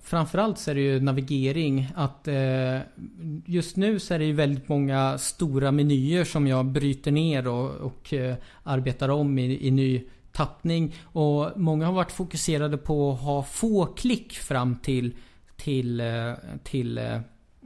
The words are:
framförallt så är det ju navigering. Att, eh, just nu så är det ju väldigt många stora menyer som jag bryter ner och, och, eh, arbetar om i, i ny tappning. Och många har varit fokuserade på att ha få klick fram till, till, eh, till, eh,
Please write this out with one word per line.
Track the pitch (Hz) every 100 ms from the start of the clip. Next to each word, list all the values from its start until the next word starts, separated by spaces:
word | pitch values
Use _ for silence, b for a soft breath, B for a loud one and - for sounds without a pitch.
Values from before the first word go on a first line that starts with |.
framförallt | - 170 156 175 220 196
så | -
är | 139
det |
ju | 139 135
navigering. | 139 135 131 143 131 151 156 135 135 175
Att, | 139 - -
eh, | 139 135 131 127 131 - - - - 165 151 165
just | 175 165 -
nu | 202 214
så | -
är | 170
det | 156
ju |
väldigt | 151 147 139 131
många | 147 139 135 135 135
stora | - - 170 135 139
menyer | 143 147 139 135 175
som | 165 160 143
jag | 131 131
bryter | 131 143 135 -
ner | 147 160 143 127
och, | 120 135 143
och, | 135 - -
eh, | 143 127 123 B B
arbetar | - 135 131 123 135
om | 143 143 135
i, | 127 131 135
i |
ny | 135 135 127 b b -
tappning. | - 147 - 170 165 160 -
Och | - 170 151 147 151 -
många | 165 156 160
har |
varit | 185 175
fokuserade | - 185 151 - 156 151 147
på | - 151 143
att | 127
ha | 143 143
få | 135 - 226 208 170
klick | - 247 254 -
fram | - - 131 123 123
till, | - 131 120 120 b b - -
till, | - 135 120 117
eh, | 117 117 117 120 - -
till, | - 139 120 117
eh, | 117 117 117 - _ _